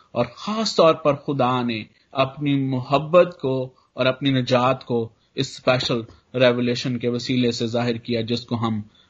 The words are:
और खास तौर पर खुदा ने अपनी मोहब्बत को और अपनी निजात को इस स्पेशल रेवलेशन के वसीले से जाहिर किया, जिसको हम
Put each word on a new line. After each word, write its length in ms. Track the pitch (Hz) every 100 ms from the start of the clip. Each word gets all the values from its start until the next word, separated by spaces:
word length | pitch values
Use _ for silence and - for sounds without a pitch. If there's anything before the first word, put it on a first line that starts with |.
| _
और 200 | - 120 -
खास 400 | - 220 214 -
तौर 180 | 165
पर 220 | 160 151 139
खुदा 460 | - 139 127 127
ने 240 | 120 110 101 _ _
अपनी 400 | 135 131 135 147
मोहब्बत 760 | 139 135 127 127 143 151 175 175
को 420 | - 131 131 127 _ _ -
और 100 | 127
अपनी 240 | 127 139
निजात 520 | 131 123 123 127 127
को 300 | - 120 113 _ _ -
इस 200 | 135 -
स्पेशल 500 | - 127 - 117 113 - _ 127
रेवलेशन 600 | 127 120 120 123 135 120
के 120 | 120
वसीले 440 | 120 120 127 120
से 160 | 117 117
जाहिर 300 | 117 120 113
किया, 240 | - 117
जिसको 340 | 110 117 - 120
हम 340 | 113 107 104 _ _